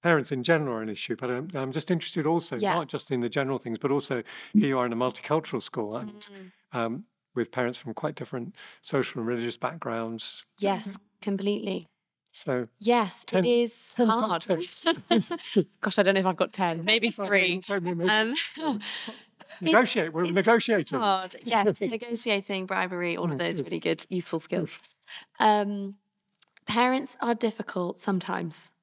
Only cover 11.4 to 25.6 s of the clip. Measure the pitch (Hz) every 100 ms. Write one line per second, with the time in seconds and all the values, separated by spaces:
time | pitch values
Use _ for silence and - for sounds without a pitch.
11.4 | 196 208 214 185 170 _ _ _ _ -
12.4 | - 127 117 _ 208 240 202 - - -
13.4 | 208 240 240 - - - 240 226 220 170
14.4 | 190 170 180 - - 339 - 226 - 339
15.4 | - - - _ - 190 190 196 185 185
16.4 | 180 - 180 165 170 226 226 - 196 202
17.4 | 175 180 185 202 175 175 175 214 220 294
18.4 | - - 320 214 - - - - - _
19.4 | - - 165 202 247 226 165 160 175 175
20.4 | 190 233 - 214 151 254 214 190 185 -
21.4 | 233 226 202 170 202 226 240 233 240 202
22.4 | 190 196 185 190 185 180 175 170 175 139
23.4 | 170 170 156 165 165 165 - 185 - 165
24.4 | - 180 160 - - _ _ - - _
25.4 | 214 208